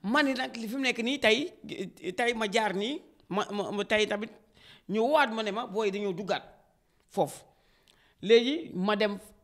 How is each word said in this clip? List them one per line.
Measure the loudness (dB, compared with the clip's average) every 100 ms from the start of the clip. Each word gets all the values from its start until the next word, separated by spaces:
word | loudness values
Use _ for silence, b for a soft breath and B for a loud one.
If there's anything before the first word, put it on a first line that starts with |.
Ma | 2 2
ni | 2
nag | 0 -6 -8
li | -8
fi | -2
mu |
nekk | -2 0
nii, | -2 2
tey, | 4 4 0 -8 -14 -10 -10 -8 -10 -2
tey | -2
ma | 0 0
jaar | 0 0
nii, | -2 -2 -6 -10 _ _
ma, | -4 -2
ma, | -4 -4
ma | -4
tey | -2 0 0
tamit | -2 -6 -12 _ B B B -4
ñu | 0
woowaat | 4 4 2
ma | 0
ne | -4
ma | -4 -4
booy | -2 -2
dañoo | -2 -4
duggaat | -4 -4 -4 -6 -20 _ _ _ _ _
foofu. | -2 -2 -2 -20 b b b b b b b
Léegi | 6 6 6 -2 -6
ma | -4 0 2
dem | 0 0 -12 -20